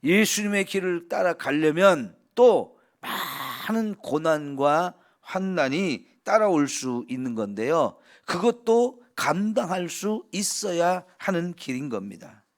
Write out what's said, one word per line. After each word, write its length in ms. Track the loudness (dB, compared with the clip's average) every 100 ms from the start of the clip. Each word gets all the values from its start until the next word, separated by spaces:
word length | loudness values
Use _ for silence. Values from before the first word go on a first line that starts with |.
예수님의 600 | 4 4 4 0 -2 -2 -2
길을 420 | -2 -2 -4 -4
따라가려면 1080 | -2 0 -2 -2 2 2 6 4 4 -2 -12 _ 6
또 420 | 6 6 0 _ _ _
많은 960 | -10 -8 -8 -8 -10 -10 -4 -2 -2 -6
고난과 960 | -4 -2 2 0 -2 0 2 2 0 -6 _ _
환난이 840 | -8 -6 -4 0 0 0 -2 -4 -8 _
따라올 440 | 0 2 4 2 2
수 360 | -2 -4 -6 -6
있는 260 | -6 -6
건데요. 600 | -4 -6 -4 0 0 0 -4 _ -20 -8
그것도 760 | -2 0 -2 0 2 2 -4 _ -6
감당할 720 | -2 0 0 -2 -2 -4 -4
수 380 | -6 -4 -6 -6
있어야 720 | -6 -6 -4 -4 0 0 0 -6 _
하는 360 | -4 -2 -4
길인 340 | -10 -8 -8 -6
겁니다. 560 | -8 -8 -16 -20 -20 _